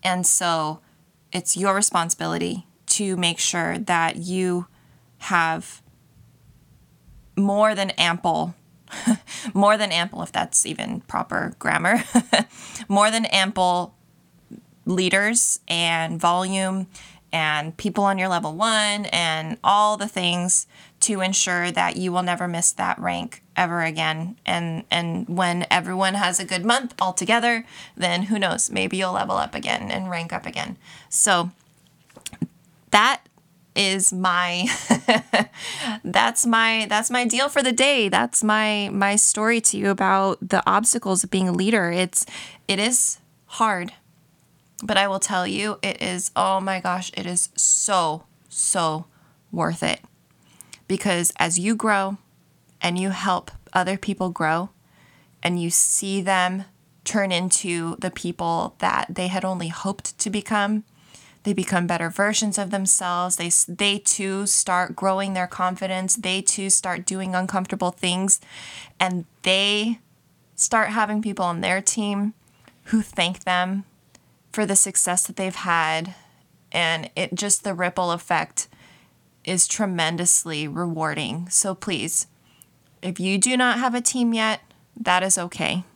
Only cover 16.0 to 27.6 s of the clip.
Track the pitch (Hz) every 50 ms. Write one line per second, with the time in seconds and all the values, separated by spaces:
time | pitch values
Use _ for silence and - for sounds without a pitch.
16 | 165 160 170 165 - 175 175 180 185 190 190 190 190 190 190 190 185 185 - -
17 | - - - - _ _ - 165 160 156 151 151 147 160 160 - - 208 170 214
18 | 202 196 196 185 185 190 180 170 160 156 156 165 214 226 220 214 208 208 208 208
19 | 208 - - 170 170 165 160 160 156 160 156 - - - 202 208 214 208 214 208
20 | 202 220 - - 180 175 175 180 175 180 - - - _ _ - - - _ _
21 | - - 214 190 185 185 196 - - - 180 175 175 175 175 175 175 175 165 170
22 | 185 185 175 180 180 180 175 175 180 175 170 170 175 - - - 185 180 180 -
23 | - 180 175 175 175 170 - - _ _ _ 175 180 170 170 175 165 160 156 160
24 | 160 156 156 156 165 175 226 - _ - 180 175 170 170 165 165 - _ - 175
25 | 175 170 165 180 185 - 175 175 185 175 175 175 175 - - 180 175 180 185 185
26 | 190 190 190 196 175 180 180 - 190 175 190 180 175 220 233 262 269 240 - -
27 | 185 190 180 - 185 175 220 233 233 240 233 226